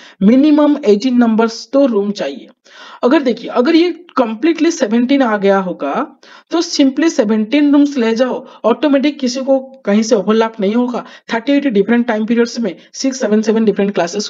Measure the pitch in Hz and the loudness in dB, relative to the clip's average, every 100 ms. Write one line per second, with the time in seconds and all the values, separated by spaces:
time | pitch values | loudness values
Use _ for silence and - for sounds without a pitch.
0 | - _ 190 262 302 294 294 294 185 208 | -20 _ 4 4 4 4 4 2 2 2
1 | 262 247 240 220 226 226 - 269 277 214 | 2 2 2 2 0 -2 -4 0 2 0
2 | 202 202 143 - - _ _ - - - | -2 -4 -8 -10 -18 _ _ -20 -20 -4
3 | 240 311 262 220 - 226 254 330 349 330 | 0 2 0 -4 -4 -2 2 2 2 -2
4 | - - 233 226 311 330 311 320 214 233 | -8 -4 -2 -2 -2 0 -2 0 -2 0
5 | 247 277 247 208 196 196 180 165 143 139 | 0 2 0 0 2 0 -2 -6 -6 -6
6 | 269 - - - _ 330 339 - 277 269 | -6 -12 -20 -20 _ -4 -4 2 2 2
7 | 330 330 208 220 214 285 294 285 285 277 | -2 0 0 0 0 2 4 4 2 0
8 | 226 226 254 233 - - 214 233 302 277 | -2 0 -2 -4 -12 -4 -2 0 2 2
9 | 285 285 254 269 269 269 262 - - 202 | 0 -2 -6 -4 -2 -2 -2 -10 -2 0
10 | 220 226 185 220 226 226 196 233 247 233 | 2 0 2 0 0 -2 -2 0 -2 -6
11 | - - - 226 220 285 277 202 196 240 | -10 -20 -8 -6 0 0 0 0 2 0
12 | 240 214 220 233 233 240 233 - - - | 0 -2 -2 0 0 -2 -6 -8 -18 -6
13 | 269 262 208 214 220 220 220 185 202 202 | -6 -4 -2 0 0 0 0 0 -2 -2
14 | 170 208 | -4 -6